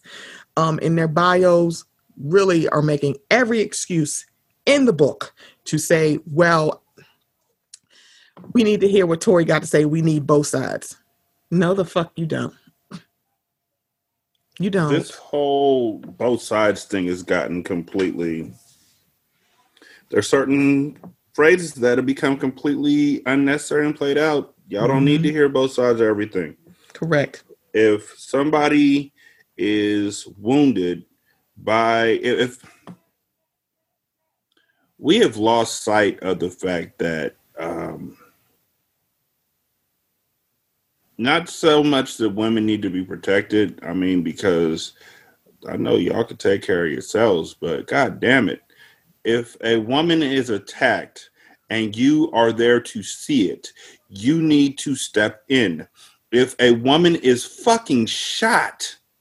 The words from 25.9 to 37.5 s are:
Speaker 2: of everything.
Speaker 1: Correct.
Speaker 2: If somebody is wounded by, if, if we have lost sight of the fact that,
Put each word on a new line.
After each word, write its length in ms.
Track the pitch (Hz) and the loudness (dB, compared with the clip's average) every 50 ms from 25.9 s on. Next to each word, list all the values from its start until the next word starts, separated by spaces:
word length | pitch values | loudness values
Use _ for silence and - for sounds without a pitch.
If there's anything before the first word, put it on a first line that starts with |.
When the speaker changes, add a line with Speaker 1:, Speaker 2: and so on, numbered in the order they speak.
| 120 113 | 2 2
Speaker 2:
of 60 | 113 | 2
everything. 500 | 107 107 104 107 107 - 92 85 76 - _ _ _ - _ _ _ - | 0 0 -2 -4 -6 -4 -6 -6 -6 -10 _ _ _ -20 _ _ _ -12
Speaker 1:
Correct. 500 | - - 165 165 147 135 - - - _ _ - _ _ _ - | -8 -4 -2 0 0 -2 -2 -8 -16 _ _ -20 _ _ _ 0
Speaker 2:
If 400 | 107 110 110 104 104 - - - | 2 4 4 2 0 -4 -10 -20
somebody 960 | - - - - 135 143 151 156 151 147 147 147 147 147 143 139 143 143 143 _ _ _ _ _ _ _ _ _ | -20 -12 -4 -2 -2 0 0 0 2 2 2 2 4 4 4 2 0 -2 -6 _ _ _ _ _ _ _ _ _
is 720 | - 95 104 104 104 104 104 104 104 101 101 98 - - 113 113 101 | -6 -4 -2 0 0 0 0 0 -2 -2 -4 -6 -10 -16 -18 -16 -8
wounded 680 | 98 110 131 147 147 139 117 95 90 87 87 85 - _ _ _ _ _ _ _ _ _ _ | -2 0 2 4 4 4 2 0 -2 -2 -4 -6 -10 _ _ _ _ _ _ _ _ _ _
by, 500 | - 92 104 107 113 113 113 113 113 113 113 110 92 - | -10 -4 -2 0 0 2 2 2 2 2 0 0 0 0
if, 160 | 123 120 - | -2 0 0
if 540 | 120 123 - - _ - _ _ - - - _ _ _ _ _ _ _ _ _ _ _ _ _ _ _ _ _ _ _ _ _ _ _ _ _ _ _ _ _ _ _ _ _ _ _ _ _ _ _ _ | -2 -4 -4 -14 _ -20 _ _ -20 -20 -20 _ _ _ _ _ _ _ _ _ _ _ _ _ _ _ _ _ _ _ _ _ _ _ _ _ _ _ _ _ _ _ _ _ _ _ _ _ _ _ _
we 200 | - - 131 185 | -6 0 2 4
have 200 | 233 226 147 113 | 4 4 2 0
lost 460 | 107 107 113 117 117 113 - - - - | 0 0 2 2 2 0 -2 -4 -8 -4
sight 360 | 110 107 107 104 98 - - - | 0 2 2 2 2 0 -4 -4
of 160 | 92 92 85 | -4 -4 -4
the 100 | 87 87 | -4 -8
fact 480 | - - - 92 90 85 85 90 _ | -8 -6 -6 -4 -4 -4 -6 -8 _
that, 380 | - 85 85 82 78 73 - - _ _ _ | -6 -6 -4 -4 -4 -6 -8 -10 _ _ _